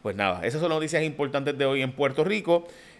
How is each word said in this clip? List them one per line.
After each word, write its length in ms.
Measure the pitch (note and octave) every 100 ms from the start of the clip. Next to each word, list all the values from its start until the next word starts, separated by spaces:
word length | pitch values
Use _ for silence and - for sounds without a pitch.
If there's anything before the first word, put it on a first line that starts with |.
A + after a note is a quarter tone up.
Pues 140 | G#2+ F#2+
nada, 300 | G2 F2+ F2+
esas 160 | D3+
son 80 | E3+
las 80 | D#3
noticias 260 | D#3 D#3+
importantes 540 | D#3+ C#3+ C#3 C#3 C#3 C3+
de 80 | C#3
hoy 160 | C#3
en 100 | C3
Puerto 320 | C3 C#3 C3+
Rico. 420 | D#3+ G#3 E3+ E3+ E3+ - -